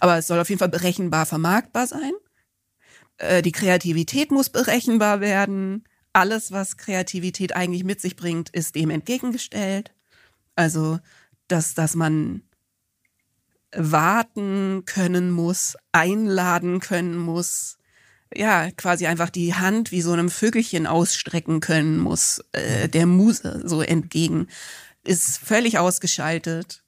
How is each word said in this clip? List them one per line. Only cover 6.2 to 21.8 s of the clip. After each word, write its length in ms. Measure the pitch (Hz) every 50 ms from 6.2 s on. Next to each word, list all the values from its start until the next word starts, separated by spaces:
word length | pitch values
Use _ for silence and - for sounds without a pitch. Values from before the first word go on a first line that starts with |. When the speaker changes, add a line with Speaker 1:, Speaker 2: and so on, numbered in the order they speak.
| 185 196 220 220 - - 190
Speaker 1:
was 240 | 196 190 - -
Kreativität 760 | - - - 196 185 185 - - 185 170 185 - - 196 180 -
eigentlich 280 | - 180 180 180 180 185
mit 160 | 185 202 196
sich 160 | - 180 180
bringt, 340 | - 170 175 170 165 165 -
ist 240 | - 180 160 - -
dem 160 | 151 160 156
entgegengestellt. 1040 | 160 160 160 - 247 254 - 254 226 247 - - - 214 208 190 196 196 214 - - _ _ _ _ _ _ _ _ _ _ _ _
Also, 420 | - 170 160 165 160 156 156 160 165 - _ _ _ _ _ _ _ _ -
dass, 260 | 185 165 160 - -
dass 200 | - 160 156 -
man 480 | 165 165 156 156 156 151 - - - - _ _ _ _ _ _ _ _ _ _ _ _ _ _ _ _ _ _ _ _ _ _ _ _ _ -
warten 1080 | - 165 151 160 156 156 170 202 233 233 - _ 220 202 196 190 196 196 190 190 190 180
können 460 | - - 196 185 175 180 180 180 180
muss, 460 | 175 170 170 170 190 - - - - - _ _ -
einladen 880 | 170 160 180 196 214 220 208 196 185 180 180 175 175 175 175 180 185
können 360 | - - 202 175 175 180 170
muss, 640 | 175 170 165 165 170 175 - - - - - - - _ _ _ _ _ _ _ _ _ _ -
ja, 360 | - 208 220 208 175 156 175 180
quasi 340 | - - 185 175 170 180
einfach 240 | 160 170 165 170 170
die 240 | - 185 170 170 180
Hand 380 | 185 185 185 202 226 233 - -
wie 100 | 180 165
so 100 | 170 175
einem 160 | 170 170 175
Vögelchen 560 | 170 - - 220 220 226 226 - - 170 160
ausstrecken 760 | - 160 165 170 - - - - - - 170 - - 160 160
können 380 | 160 - 160 160